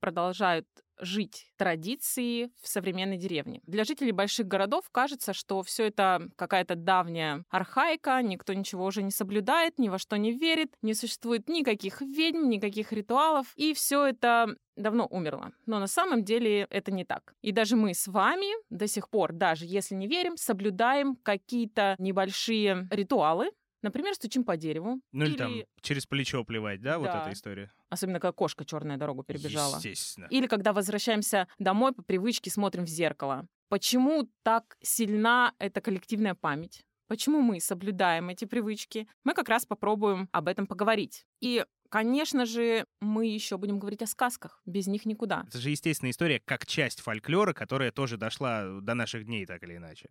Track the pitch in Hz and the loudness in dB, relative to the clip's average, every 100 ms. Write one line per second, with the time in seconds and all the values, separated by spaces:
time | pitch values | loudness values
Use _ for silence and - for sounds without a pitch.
0 | 190 170 180 185 190 165 - _ _ - | -4 0 0 2 2 2 -2 _ _ -14
1 | 180 202 208 - - - 185 165 170 277 | -6 -4 -4 -8 -12 -2 0 0 -4 -6
2 | - - 240 233 240 _ - 208 185 180 | -4 -2 -2 -2 -4 _ -6 -4 -2 -2
3 | 190 185 185 160 139 - - 202 214 302 | -2 -2 -2 -4 -6 -10 -6 -2 -2 0
4 | 254 185 202 - 190 190 196 311 - - | 0 2 0 0 0 0 2 0 -2 0
5 | 277 277 - 190 - 196 185 - 220 208 | 0 -2 -6 -6 -4 -4 -4 -2 0 2
6 | 190 180 170 - 175 190 180 170 165 185 | 4 4 0 -8 0 0 2 -2 4 4
7 | 170 165 156 147 175 185 185 - 320 320 | 4 -2 -2 -4 -2 -2 0 2 2 2
8 | 285 262 233 180 - 190 196 185 190 202 | 0 2 0 -2 -4 -4 -4 -4 -2 -2
9 | 196 - 196 208 202 320 330 330 220 185 | -2 -2 -2 -2 2 2 2 2 0 0
10 | - 208 214 240 330 320 311 _ 220 220 | -2 0 0 2 2 2 0 _ -4 -2
11 | 226 - 233 233 233 330 262 208 190 - | -4 -6 -2 -2 0 -2 0 0 -2 -6
12 | 269 285 330 330 277 208 208 208 208 220 | -6 0 2 2 2 2 0 -2 -4 -4
13 | 202 247 311 302 233 - 302 294 - 277 | 0 2 4 2 0 -2 0 0 2 4
14 | 277 247 240 233 226 - _ - 208 233 | 4 4 4 4 4 -2 _ -4 0 2
15 | - 185 156 139 - - - 214 196 - | 0 -2 -4 -4 -10 -12 -4 -2 0 0
16 | 370 247 196 226 226 208 196 196 196 190 | 2 2 2 2 4 2 0 -2 -2 -4
17 | 170 - - _ 214 202 214 233 214 175 | -4 -6 -8 _ -2 0 4 4 4 2
18 | 202 196 208 359 403 440 - 175 208 208 | -2 2 4 2 0 -4 -6 -4 -2 -2
19 | - 214 165 165 185 160 170 196 - 190 | -2 2 2 2 2 2 0 -2 -2 -4
20 | 202 339 359 330 - 196 202 185 233 277 | -2 0 -2 -2 -2 0 0 2 2 4
21 | 277 254 - 202 - 240 220 - 196 190 | 2 -2 -2 -2 -2 -2 -2 2 2 2
22 | 190 190 190 190 - 220 202 180 185 202 | 0 0 0 0 0 2 2 2 -2 -2
23 | 190 247 151 165 330 - _ _ 208 - | 2 4 4 4 0 -4 _ _ -6 -4
24 | 381 381 214 254 240 165 160 156 196 262 | -4 -4 -2 -2 0 -2 -2 -4 -4 -6
25 | - 135 151 147 120 117 - _ - 143 | -6 -2 0 0 -2 -4 -10 _ -4 -4
26 | - 139 127 131 113 113 107 98 127 160 | -2 -2 0 -2 -2 -4 -4 -4 -2 -2
27 | 147 170 156 101 107 98 101 _ - 180 | -2 -2 -4 -8 -10 -10 -12 _ -10 -6
28 | 190 180 180 - 165 - 147 151 147 139 | -4 -2 -2 0 -2 -2 -8 -8 -6 -4
29 | 147 131 135 139 147 151 143 143 135 - | -4 -6 -8 -8 -6 -2 -2 -2 -6 -8
30 | - - - 262 254 214 202 202 190 208 | -10 -10 -2 0 2 2 2 2 0 -2
31 | - 214 208 202 180 - 190 202 262 254 | 0 0 2 0 0 0 2 4 4 2
32 | - 185 220 226 - - 196 175 170 160 | -2 0 0 -2 -2 0 0 0 -4 0
33 | 160 - 139 135 170 _ - 202 - 247 | 0 0 -4 -4 -6 _ -2 -2 2 4
34 | 262 311 233 _ 226 226 - - - - | 4 4 0 _ 2 2 0 -10 -4 0
35 | 214 214 226 247 240 - 202 196 226 190 | 2 2 4 6 4 2 -4 -4 -2 -4
36 | - 214 214 180 156 147 170 - _ _ | -2 0 0 0 -2 -2 -6 -16 _ _
37 | - 220 - 302 240 180 - 180 196 190 | -8 -2 2 4 4 4 0 -2 -2 2
38 | 180 165 175 180 202 240 214 214 - 220 | 2 2 -2 -6 -4 -2 -2 -4 -6 -8
39 | 220 _ 277 359 - 226 - 208 202 214 | -10 _ -2 0 2 2 0 -2 0 2
40 | 208 190 190 170 160 185 196 180 208 220 | 2 2 0 -2 0 -2 -2 0 2 2
41 | 180 - _ - 247 240 - _ - 214 | 0 -8 _ -6 -2 0 -2 _ -4 0
42 | 226 269 311 277 233 233 233 226 - - | 2 2 2 0 0 0 2 0 -2 -6
43 | 208 214 226 214 - 190 202 202 202 208 | -2 0 0 -2 -4 -4 -2 -4 -4 -6
44 | 220 - 247 - - _ - 190 190 202 | -4 0 -2 -2 -14 _ -6 -2 0 -2
45 | 220 214 220 175 - 123 131 147 165 151 | -2 -4 -2 -4 -4 -4 -2 0 0 -2
46 | 127 - 170 127 - 131 - - 131 - | -2 0 2 2 0 -4 -2 0 0 -2
47 | - 107 - 170 208 - 107 135 123 123 | -6 -6 0 2 2 0 -2 0 0 -2
48 | 131 113 110 - 131 110 95 98 101 120 | -4 -4 -6 -4 -2 -2 -4 -6 -4 -2
49 | 113 113 107 113 90 87 87 87 82 76 | -2 -6 -6 -8 -8 -12 -12 -14 -16 -18
50 | - | -16